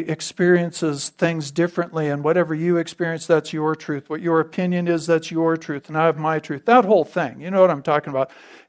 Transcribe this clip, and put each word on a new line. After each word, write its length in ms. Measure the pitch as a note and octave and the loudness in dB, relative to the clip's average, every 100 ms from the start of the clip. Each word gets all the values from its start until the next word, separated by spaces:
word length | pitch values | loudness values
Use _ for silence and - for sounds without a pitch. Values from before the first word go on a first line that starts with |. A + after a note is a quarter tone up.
| D#3+ | 0
experiences 1000 | D#3 - - F3+ F3 E3+ - E3 C#3+ - | -6 -8 0 4 4 2 -4 -4 -4 -8
things 420 | - E3+ E3 C#3 | -2 -2 -2 -4
differently, 560 | D3 F3 F3+ E3+ E3 D3+ | -2 -2 -2 -4 -4 -2
and 160 | C#3+ | -2
whatever 320 | D3 F3 D#3+ D#3 | 0 0 0 -2
you 220 | E3+ E3+ | 0 0
experience, 500 | D#3+ - E3+ E3 - | -2 -6 -6 -6 0
that's 240 | D#3+ D3+ | 0 0
your 240 | D#3+ D#3 D#3 | -4 -2 -4
truth. 340 | - C#3+ - | -6 -8 -6
What 120 | D#3 | -6
your 180 | E3+ D#3+ | 0 0
opinion 480 | D#3 - F3+ F3+ F3 | 0 -2 -2 0 0
is, 200 | E3+ D#3 | -2 0
that's 220 | E3 D#3+ | 0 0
your 280 | D#3+ E3 E3 | -2 0 -2
truth, 320 | E3 D#3 - | -4 -10 -6
and 80 | D#3 | 0
I 80 | E3 | 2
have 120 | D3+ | 2
my 220 | D#3 D#3 | -2 -4
truth. 240 | - C#3 | -6 -6
That 220 | - B3 G3+ | 4 4 6
whole 180 | G3+ | 2
thing, 380 | C#3+ F3+ C#3 - | 2 -4 -6 -6
you 100 | E3 | -4
know 80 | F#3+ | 4
what 100 | F#3 | 4
I'm 140 | D3 | 4
talking 280 | D3+ D3 D3+ | 0 0 0
about. 200 | C3+ C3 - - - | -4 -4 -6 -20 -20